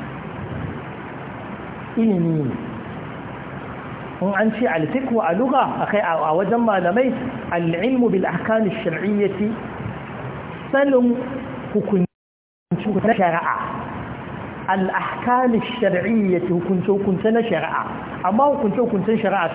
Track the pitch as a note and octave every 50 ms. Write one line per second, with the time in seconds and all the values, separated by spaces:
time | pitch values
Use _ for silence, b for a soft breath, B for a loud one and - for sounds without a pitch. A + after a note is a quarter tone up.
0 | - - - - - - - - - - - - - - - - - - - -
1 | - - - - - - - - - - - - - - - - - - - A#3
2 | A3+ A3 G3 F3 E3+ E3 D#3+ D#3 C#3+ B2 G#2+ - - - - - - - - -
3 | - - - - - - - - - - - - - - - - - - - -
4 | - - - - F3+ G3 G3+ F#3+ A3 A3 A3 - B3 A3 D#3+ E3 D#3 - - C4+
5 | C4+ B3+ A#3 A3 - D#3+ F3 G3 C4 B3+ C4 C4 G#3+ - - - - - - G#3
6 | G3+ F3 E3 D#3 D3+ D#3+ D#3 F3 G3+ F3+ A3+ A#3 A#3 A3 G3+ F#3 F3 F3 F#3+ A#3+
7 | C4+ C4 - - - - - - - - F3 E3+ E3+ E3 E3 E3+ G3+ B3+ C4 B3
8 | A#3+ G#3+ F3+ F#3+ F3+ - E3+ E3+ - - A3 A3+ A3 F#3 - - - F3 D#3+ D#3
9 | F3 G3+ G#3 G3+ G3+ F#3+ F#3+ G3 G#3 G#3+ A3+ - - - - - - - - -
10 | - - - - - - - - - - - - - - - C4+ C#4+ C#4 C4+ B3
11 | B3 A#3+ A#3 A#3 - - - - - - - - - - - G#3 - - G#3 F#3
12 | F3+ - _ _ _ _ _ _ _ _ _ _ _ - F3 E3+ - G#3+ G3 F#3+
13 | - G#3 - - F#3+ E3+ E3 E3+ E3 D#3 A#2+ - - - - - - - - -
14 | - - - - - - - - - - - - - - F#3+ G3 F#3 F#3+ - F#3+
15 | - - - - - A#3+ B3 B3 B3+ B3 A3+ G3+ - - - - G#3 F#3+ E3+ F3+
16 | F3 G3+ A#3 A3+ G3+ F#3+ F3+ E3+ - - E3+ F3 E3+ - F#3+ F3+ - - G3 G3+
17 | G3 G3+ F#3 - - A3 A3+ A#3 A3+ A3+ F#3 D#3 D3+ D#3+ E3 C3 G#2+ - - -
18 | - - - - - F3+ G3+ A#3+ C#4 D4 C#4 C#4+ B3+ G3+ - B3+ A#3+ - G#3+ F#3+
19 | E3 G#3+ A3+ A3 G#3 F#3+ F#3+ F#3+ E3+ D#3+